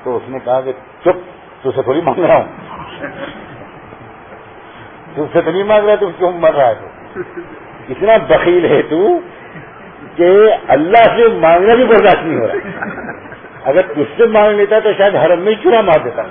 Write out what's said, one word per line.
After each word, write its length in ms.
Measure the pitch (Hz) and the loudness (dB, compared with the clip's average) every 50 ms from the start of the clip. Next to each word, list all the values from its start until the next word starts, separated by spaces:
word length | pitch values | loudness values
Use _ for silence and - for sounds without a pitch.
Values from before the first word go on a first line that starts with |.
| - | -8
تو 120 | 127 123 | -6 -8
اس 60 | 110 - 123 | -8 -8 -10
نے 100 | 131 131 - | -14 -10 -4
کہا 160 | 123 123 131 | -4 -4 -2
کہ 120 | 131 135 127 - - - - - | -4 -6 -10 -10 -16 -20 -20 -2
چپ، 180 | - 170 180 - - - - - - - - - | -2 -2 -2 -2 -6 -18 -20 -20 -20 -20 -20 -8
تجھ 140 | - 131 113 | -8 -6 -4
سے 60 | 135 | -4
تھوڑی 180 | 120 113 135 160 175 | -4 -2 -2 -2 -2
مانگ 200 | 143 123 190 170 | -2 -2 -2 0
رہا 120 | 151 131 | 2 2
ہوں، 100 | 127 104 - - - - - - - - - - - 143 139 - - 277 - - - - - - - - - - - - - - - - - - - - - - - - - - - - - - - - - - - - - - | 2 0 -4 -12 -18 -18 -18 -18 -18 -18 -18 -16 -16 -16 -16 -14 -14 -16 -16 -16 -18 -20 -20 -20 -20 -20 -20 -20 -20 -20 -20 -20 -20 -20 -20 -20 -20 -20 -20 -20 -20 -20 -20 -20 -20 -20 -20 -20 -20 -20 -20 -20 -20 -20 -14 -10
تجھ 180 | - 151 131 | -8 -8 -2
سے 80 | - 165 | -2 -2
تو 100 | 170 160 | -2 0
نہیں 140 | 165 190 202 | -4 -4 0
مانگ 220 | 208 214 214 208 | 2 2 2 4
رہا، 80 | 208 214 | 2 2
تم 160 | 202 202 180 165 - | 2 0 -6 -4 -2
کیوں 140 | 180 180 | -4 -4
مر 220 | 180 170 170 156 - | -2 0 0 0 2
رہا 140 | 147 135 120 | 2 2 2
ہے؟ 60 | 110 104 | 0 -2
تو 400 | 95 92 - - - - - 196 - - - 339 349 - - - - - - - - - | -10 -20 -20 -20 -20 -16 -14 -14 -14 -12 -14 -18 -18 -18 -20 -20 -20 -20 -20 -20 -14 -14
اتنا 240 | 127 - 175 214 226 214 160 - | -8 -4 2 2 2 2 4 2
بخیل 360 | - 139 - 175 175 180 165 | 0 2 2 2 2 2 2
ہے 180 | - 147 131 | 2 0 0
تو 360 | - - 151 165 196 277 359 330 349 - - - - - - - - - - - - - - - - - - | 0 -2 -2 0 0 0 0 -2 -4 -12 -20 -20 -20 -20 -20 -20 -20 -20 -20 -20 -20 -20 -20 -20 -20 -14 -2
کہ 140 | - 175 175 190 202 214 220 196 - - - | 0 2 4 6 6 6 4 2 0 0 0
اللہ 480 | - 285 311 349 415 698 698 - 170 | 0 0 2 2 4 4 4 4 4
سے 120 | - 240 220 | 4 2 2
مانگنا 460 | 196 175 160 160 170 175 190 214 233 | 2 2 2 2 4 4 4 2 2
بھی 100 | 240 254 | 2 4
برداشت 380 | 226 226 208 202 196 165 - | 4 4 4 4 4 2 2
نہیں 180 | 156 160 147 127 | -2 -6 -4 -4
ہو 60 | 113 | -4
رہا۔ 80 | 104 - 392 - 202 175 - - 208 - - - - - - - - - - - - - - - | -4 -4 -6 -8 -10 -12 -12 -12 -12 -12 -12 -14 -16 -16 -18 -18 -20 -20 -20 -20 -20 -20 -8 -4
اگر 180 | 131 143 180 | 0 0 0
تجھ 340 | 180 185 147 147 143 - - | 0 -2 -4 -6 -6 -6 0
سے 100 | - 240 | 0 0
مانگ 220 | 220 214 214 208 214 | 2 4 2 2 2
لیتا 300 | 208 202 202 202 214 220 | 2 0 0 2 2 0
تو 100 | 208 214 180 - | 0 0 0 2
شاید 160 | 196 202 190 | 0 0 2
حرم 260 | 139 143 165 180 165 | 2 2 2 2 0
میں 120 | 180 214 | 0 -2
ہی 100 | 220 208 | -4 0
چورا 180 | - 359 240 220 | 0 2 2 2
مار 200 | 208 185 160 151 - | 2 2 2 0 0
دیتا۔ 180 | 123 - - 104 92 | -4 -8 -8 -10 -10